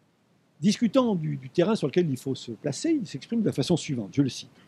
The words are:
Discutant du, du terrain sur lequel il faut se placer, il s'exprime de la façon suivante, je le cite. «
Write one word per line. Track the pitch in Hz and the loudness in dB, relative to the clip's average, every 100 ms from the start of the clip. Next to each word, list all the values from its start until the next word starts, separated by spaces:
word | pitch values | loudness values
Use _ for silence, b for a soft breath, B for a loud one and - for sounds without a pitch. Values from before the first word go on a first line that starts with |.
| _ _ _ _ _ - | _ _ _ _ _ 0
Discutant | 180 - 226 269 240 180 | 0 2 2 4 4 0
du, | 156 139 | -2 -6
du | 131 | -4
terrain | - 180 | 2 2
sur | 220 143 | 2 2
lequel | 180 165 | 2 0
il | 131 | -2
faut | 135 131 | -4 -6
se | - | -8
placer, | 107 147 - 320 311 | -8 -6 -2 0 0
il | 175 | -2
s'exprime | 135 - 233 | -10 -4 0
de | 165 | 0
la | |
façon | 143 131 165 | 0 0 0
suivante, | - 123 95 | 0 -6 -2
je | 139 | 0
le | 135 | 0
cite. « | - - _ | -2 -16 _